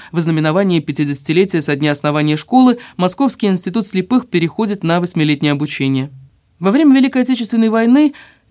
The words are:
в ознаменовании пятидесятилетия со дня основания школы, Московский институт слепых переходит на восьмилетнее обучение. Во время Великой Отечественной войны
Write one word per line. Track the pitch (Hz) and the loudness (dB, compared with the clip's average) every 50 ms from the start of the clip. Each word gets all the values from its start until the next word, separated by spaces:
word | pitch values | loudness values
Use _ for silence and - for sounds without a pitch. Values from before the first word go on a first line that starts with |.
| - - - | -12 -8 -6
в | 165 | -2
ознаменовании | 165 165 165 156 156 156 156 185 202 190 175 165 | -2 0 0 0 0 0 0 0 0 2 0 0
пятидесятилетия | 156 - 143 135 151 143 143 139 - - 160 170 196 196 - 165 | -2 -2 -4 -4 -4 -4 -4 -6 -4 -2 0 0 0 0 0 -2
со | 147 - 147 | -2 -2 -2
дня | 139 151 151 | 0 0 0
основания | 147 - - 151 147 151 151 151 151 | 0 0 -2 -2 0 0 0 0 -2
школы, | 151 - - - 254 262 254 240 240 - - - | -2 -2 0 2 4 4 4 2 0 -4 -12 -6
Московский | - 180 185 180 - 277 262 - - - 202 | -2 -2 -2 0 0 -2 -2 -2 -2 -2 -2
институт | 190 180 - 190 175 226 220 | 0 -2 -2 -4 -4 -4 -4
слепых | - - 185 180 - 247 254 - - | -2 -2 -4 -2 0 0 0 0 0
переходит | - 175 165 165 - - 220 208 208 202 - | -2 -2 -2 -2 -2 -4 -4 -4 -4 -4 -2
на | 160 165 175 | -2 0 0
восьмилетнее | 175 175 - 165 156 151 147 139 - 147 | -2 -2 -2 0 0 0 0 0 0 -2
обучение. | 147 139 147 147 - - 139 135 135 131 131 147 - - - - _ _ _ _ _ - | -2 -2 -4 -6 -6 -4 -2 -2 -2 -2 -4 -6 -10 -18 -20 -20 _ _ _ _ _ -6
Во | 165 190 | -2 0
время | 202 285 330 294 262 | 2 2 4 4 4
Великой | 277 262 269 - 262 254 | 4 4 2 0 0 -2
Отечественной | 247 262 226 240 - - 226 226 220 | 0 -2 -4 -4 -2 0 0 2 2
войны | 214 226 226 233 247 285 302 294 294 - - - _ _ _ _ | 2 2 2 4 4 4 4 2 0 -4 -18 -20 _ _ _ _